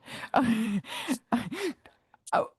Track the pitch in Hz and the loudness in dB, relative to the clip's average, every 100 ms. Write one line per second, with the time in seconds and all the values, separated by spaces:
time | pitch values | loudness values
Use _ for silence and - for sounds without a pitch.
0 | - - - - 254 220 220 202 - - | -12 -12 0 2 4 2 2 0 -2 -8
1 | - 269 _ 240 240 349 392 - - _ | -4 -4 _ -2 -2 -4 -4 -4 -14 _
2 | _ _ - - - | _ _ 0 0 0